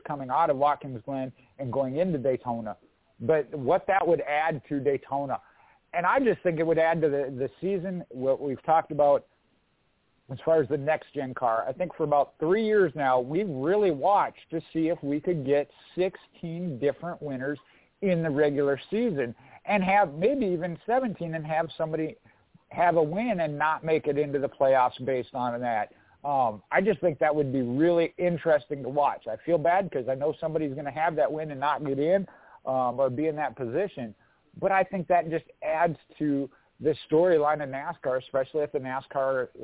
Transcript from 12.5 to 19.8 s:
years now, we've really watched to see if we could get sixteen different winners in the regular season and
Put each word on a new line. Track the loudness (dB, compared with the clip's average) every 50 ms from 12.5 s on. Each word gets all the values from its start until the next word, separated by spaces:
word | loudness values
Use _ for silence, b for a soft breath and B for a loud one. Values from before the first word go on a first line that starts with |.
| 2 2 2
years | 2 4 4 4 2 0
now, | -2 0 2 2 2
we've | 2 0 -2 -2 -2 -2
really | -4 -2 0 0 2 2 2 2
watched | 0 2 2 2 4 4 2 0 -4 -12 -14 _
to | -8 -8 -8 -6
see | -4 -2 0 0
if | -2 -2 -2
we | -4 -4 -2
could | -2 -2 -2 -2 0
get | 2 2 0 0 -2 _ _ -20 -12 -4
sixteen | -2 -2 -2 -4 -8 -18 _ _ -14 -10 -10 -8 -6 -6 -6 -4 0
different | 0 0 0 -2 -8 -10 -10 -10
winners | -8 -8 -8 -6 -6 -6 -6 -8 b b b b b b b _
in | -2 0 0 2 0
the | 0
regular | 2 4 4 4 4 2 2 2 0 -2 -4 -4
season | -2 0 0 0 0 -2 -2 -4 -6 B B B B B B
and | -2 0 0